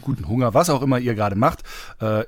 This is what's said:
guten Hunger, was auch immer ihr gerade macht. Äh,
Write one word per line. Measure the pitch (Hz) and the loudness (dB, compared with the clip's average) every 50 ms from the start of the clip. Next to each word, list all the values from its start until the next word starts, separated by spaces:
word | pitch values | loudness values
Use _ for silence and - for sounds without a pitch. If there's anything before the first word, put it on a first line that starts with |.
guten | - 135 127 - 82 78 | -6 -4 -4 -4 -4 -2
Hunger, | 107 127 127 117 101 | 0 0 2 4 4
was | 139 175 175 | 4 4 4
auch | 147 127 | 2 2
immer | 139 135 135 123 | 2 2 0 2
ihr | 123 120 117 | 0 0 0
gerade | 104 107 101 98 | 0 0 0 2
macht. | 101 120 156 - - - - - - - - - - | 2 2 2 2 -2 -6 -14 -16 -16 -16 -16 -10 -6
Äh, | 113 110 107 107 113 | -4 -2 0 -2 -2